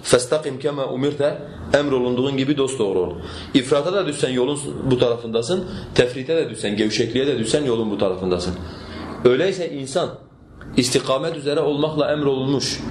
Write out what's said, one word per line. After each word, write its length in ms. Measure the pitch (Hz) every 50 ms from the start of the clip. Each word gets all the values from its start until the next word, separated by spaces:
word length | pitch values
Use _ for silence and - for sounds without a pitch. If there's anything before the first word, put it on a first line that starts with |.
| -
فَاسْتَقِمْ 560 | - - 123 - - 160 151 151 147 131 127
كَمَا 220 | - 147 147 143
اُمِرْتَ. 520 | 135 - 127 127 135 147 143 147 143 147 156 - - - - - - - - 139
Emrolunduğun 580 | 147 147 135 123 123 123 123 120 127 135 139
gibi 220 | 131 135 135 151 143
dosdoğru 420 | 135 123 - - 110 98 95 92
ol. 140 | 87 85 80 - - - - - - - -
İfrata 380 | 139 120 - 151 143 143 175
da 140 | 185 202 -
düşsen 240 | 143 143 - 151 131
yolun 300 | 127 123 123 135 147 143 143 147 147 - - 135
bu 80 | 127 123
tarafındasın, 680 | 131 120 117 117 - 113 110 117 117 123 180 196 185 - - - - - -
tefrite 420 | - 127 123 123 139 131 147 165
de 140 | 165 160 117
düşsen, 260 | 110 - - 104 104
gevşekliğe 500 | 104 110 107 104 - 117 110 117 123 135
de 120 | 147 135 113
düşsen 260 | 113 - - 151 147
yolun 260 | 131 113 113 113 107
bu 80 | 101 98
tarafındasın. 560 | 104 95 92 90 95 92 87 87 90 92 82 - - - - - - - - - - - - - -
Öyleyse 460 | 123 123 135 170 196 185 175 170 156
insan 400 | 143 139 135 131 - 180 160 - - - - - - - - - - - - - -
istikamet 600 | - 123 - - 135 - 131 131 139 156 165 165
üzere 240 | 156 135 143 143 160
olmakla 520 | 151 147 147 139 151 156 156 151 143 131
emrolunmuş 680 | 147 151 143 139 135 131 131 135 143 131 - - - - - -